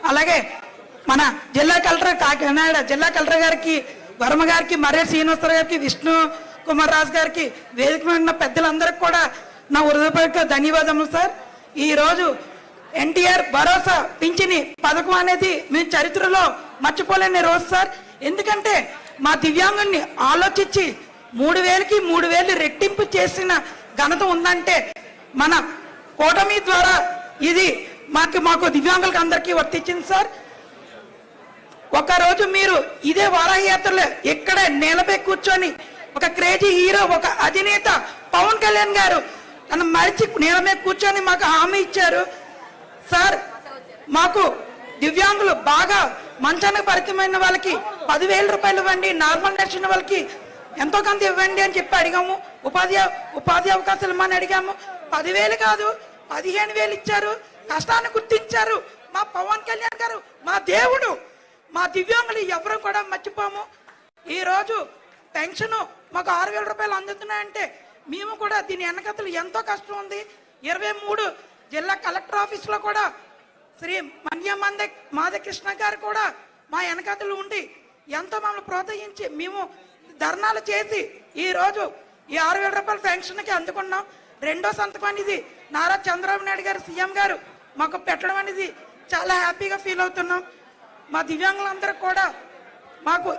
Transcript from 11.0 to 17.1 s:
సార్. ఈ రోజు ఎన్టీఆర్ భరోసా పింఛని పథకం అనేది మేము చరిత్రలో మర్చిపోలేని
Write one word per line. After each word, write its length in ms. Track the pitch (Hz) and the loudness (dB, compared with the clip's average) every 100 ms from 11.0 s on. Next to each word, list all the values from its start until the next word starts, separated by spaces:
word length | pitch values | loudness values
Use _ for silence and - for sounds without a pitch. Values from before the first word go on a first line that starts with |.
| 302 330 | 0 0
సార్. 160 | 370 - - - - 302 294 | 0 -2 -16 -20 -14 -2 0
ఈ 40 | 294 | 4
రోజు 240 | 302 349 339 254 - - - - - 320 | 4 2 0 -2 -10 -20 -20 -20 -12 -4
ఎన్టీఆర్ 420 | 294 359 359 359 - 269 | 0 2 4 4 2 2
భరోసా 400 | 320 370 381 349 247 - | 4 4 4 2 0 -2
పింఛని 380 | 330 339 370 349 277 - | -2 2 2 0 -2 -2
పథకం 320 | 302 311 339 359 | 0 2 2 2
అనేది 300 | 359 359 370 - - | 4 2 0 -2 -2
మేము 160 | 302 330 | -2 2
చరిత్రలో 500 | 320 320 196 370 381 339 - - - | 0 0 0 2 4 2 0 -14 -2
మర్చిపోలేని 560 | 285 302 381 | -2 -2 0